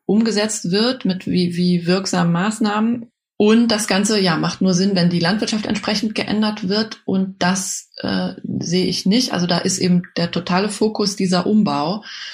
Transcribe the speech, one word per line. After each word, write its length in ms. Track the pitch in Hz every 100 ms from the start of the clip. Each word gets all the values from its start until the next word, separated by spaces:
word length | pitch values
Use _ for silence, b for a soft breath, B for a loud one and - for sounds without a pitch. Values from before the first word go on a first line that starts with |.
| -
umgesetzt 680 | 208 233 202 214 - 175
wird, 320 | 196 233 262
mit 220 | 185 185 -
wie, 280 | 180 175
wie 320 | 175 180 175 170
wirksamen 460 | 190 196 180 170
Maßnahmen. 800 | 170 202 220 214 208 226 240 - _ _ -
Und 300 | 208 226 233
das 180 | 214 -
Ganze, 320 | 190 202 214
ja, 200 | 190 156
macht 220 | 160 -
nur 140 | 190
Sinn, 220 | 180 196 185
wenn 140 | 175
die 100 | 175
Landwirtschaft 460 | 165 208 220 214 -
entsprechend 480 | - - 214 220 -
geändert 520 | - 208 214 214 185
wird. 340 | 208 220 -
Und 320 | - 190 190 -
das, 500 | 180 190 - - - -
äh, 340 | - 190 185 185
sehe 440 | - - 170 180 185
ich 200 | 180 185
nicht. 260 | 226 233
Also 140 | 175 175
da 120 | 175
ist 200 | 196 196
eben 240 | 180 180 - -
der 160 | 170
totale 380 | 175 175 180 202
Fokus 440 | 202 214 214 202
dieser 320 | - 190 180 -
Umbau, 560 | 214 185 143 151 214 B B B